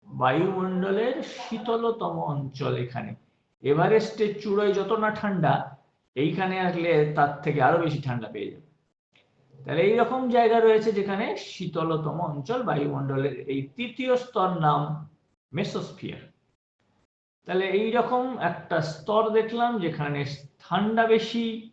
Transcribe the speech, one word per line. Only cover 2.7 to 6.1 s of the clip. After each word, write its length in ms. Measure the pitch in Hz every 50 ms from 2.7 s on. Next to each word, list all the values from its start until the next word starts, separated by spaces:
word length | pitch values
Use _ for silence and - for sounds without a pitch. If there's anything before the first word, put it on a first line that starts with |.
| 127 123 123
এখানে। 280 | 120 - 120 107 107 113 - _ _ _ _ _ _ _ _ -
এভারেস্টের 680 | 131 143 156 175 196 220 220 - - - - 214 208 202 -
চূড়োয় 320 | - 208 196 202 208 202 190
যত 140 | 196 196 196 226 214 214
না 60 | 214 214 -
ঠান্ডা, 340 | - 202 190 175 156 135 139 - - - - _ _ _ _ _ _ _